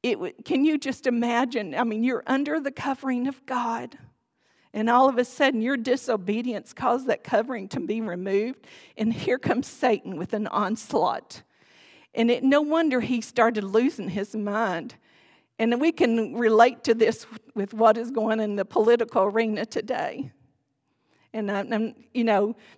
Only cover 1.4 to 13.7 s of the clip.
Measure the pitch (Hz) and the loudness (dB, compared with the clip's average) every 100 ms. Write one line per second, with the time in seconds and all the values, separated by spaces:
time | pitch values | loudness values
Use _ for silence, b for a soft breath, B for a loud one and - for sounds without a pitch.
1.4 | 247 240 208 139 233 214 240 247 - 269 | 0 -2 -4 -2 -2 0 0 -2 -2 -2
2.4 | 285 320 277 277 - 262 262 247 254 269 | 0 -2 -4 -6 -6 -6 -4 -2 -4 -6
3.4 | - 247 240 233 247 - - _ _ _ | -6 -4 -4 -4 -8 -16 -20 _ _ _
4.4 | _ _ _ 214 226 240 262 240 247 - | _ _ _ -4 2 6 6 4 -2 2
5.4 | 269 247 233 269 226 269 - 220 180 214 | 2 2 0 0 0 -2 0 -2 -2 -2
6.4 | 240 208 - - 254 247 262 - - 214 | -2 -6 -10 -4 0 0 0 -2 0 0
7.4 | 233 240 190 - 175 220 220 175 190 196 | 0 -6 -6 -6 -4 -4 -4 -4 0 0
8.4 | 226 269 B B B - 220 226 - 262 | 0 -6 B B B -2 -2 0 0 0
9.4 | - 254 - - 254 208 - 170 180 208 | 0 -2 -2 -2 2 2 -2 -8 -4 -4
10.4 | 214 - 196 220 - 233 165 - - - | -2 -2 -2 -4 -2 0 2 0 -8 -20
11.4 | - b b b b b b - 233 240 | -20 b b b b b b 0 2 2
12.4 | 262 285 294 320 320 254 220 247 - - | 4 4 4 2 2 0 0 -2 -2 2
13.4 | 226 214 196 | 4 4 0